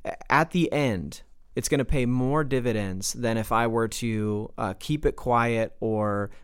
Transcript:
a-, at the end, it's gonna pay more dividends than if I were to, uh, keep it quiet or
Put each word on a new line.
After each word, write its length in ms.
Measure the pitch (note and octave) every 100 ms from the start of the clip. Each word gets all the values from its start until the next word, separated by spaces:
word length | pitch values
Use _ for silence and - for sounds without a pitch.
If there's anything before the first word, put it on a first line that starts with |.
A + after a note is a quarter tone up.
| -
a-, 260 | - -
at 200 | C#3 E3
the 200 | F3+ D#3+
end, 500 | D3 C3+ F#2+ D#2 - - - -
it's 140 | - -
gonna 160 | C#3
pay 220 | B2 D3 B2
more 400 | B2+ B2+ D3+ C#3
dividends 640 | C3 A#2+ G#2+ G2 F#2+ G2
than 260 | - A#2 A2+
if 140 | A2
I 160 | A2+ A#2
were 220 | A2+ A2+
to, 640 | - A#2 A2 G#2+ G#2 A2 -
uh, 160 | G2 F#2+
keep 260 | - D3+ -
it 120 | -
quiet 580 | B2+ A#2+ A#2 A2+ A2+ -
or 500 | A2+ G#2+ G#2+ G2+ G2+ -